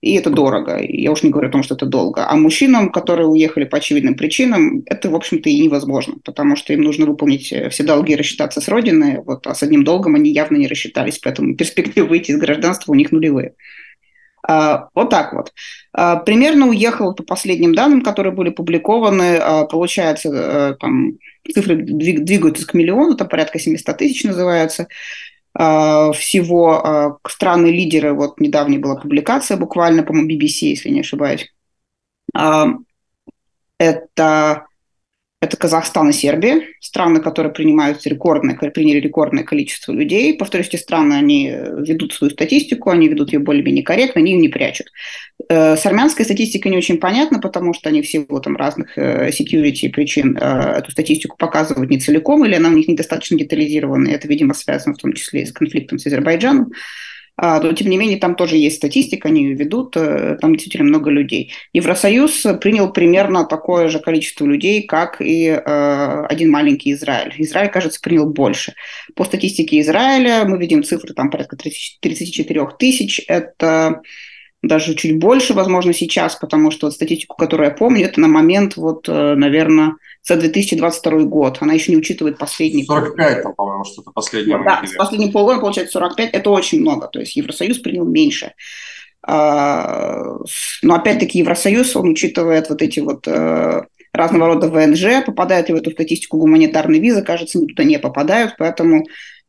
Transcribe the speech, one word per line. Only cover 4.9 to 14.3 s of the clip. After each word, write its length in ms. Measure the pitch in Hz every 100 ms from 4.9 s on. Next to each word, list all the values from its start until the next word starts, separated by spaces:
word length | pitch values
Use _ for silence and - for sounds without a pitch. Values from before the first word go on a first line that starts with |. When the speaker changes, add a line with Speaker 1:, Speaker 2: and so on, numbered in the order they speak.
| - 185
Speaker 1:
в 60 |
общем-то, 340 | 160 - 165 160
и 120 | 147
невозможно, 560 | 160 143 139 135 - -
потому 340 | - 143 143 143
что 180 | -
им 80 | 147
нужно 240 | 151 147 151
выполнить, 440 | 147 147 139 -
э, 160 | - -
все 140 | -
долги 280 | 147 151 151
и 40 | 151
рассчитаться 440 | 147 - 151 -
с 80 | -
родиной. 540 | 220 226 160 147 131
Вот, 220 | - 127 -
а 80 |
с 80 | -
одним 200 | 143 151
долгом 320 | 143 180 185
они 160 | 147 151
явно 280 | 147 151 151
не 80 | 139
рассчитались, 520 | - - - 131 -
поэтому 380 | 139 135 143 -
перспективы 500 | - - 190 - 156
выйти 260 | 165 -
из 40 | 147
гражданства 560 | 151 151 170 185 -
у 20 |
них 180 | 143 147
нулевые. 420 | 160 160 139 - _ - - - _ _ _ _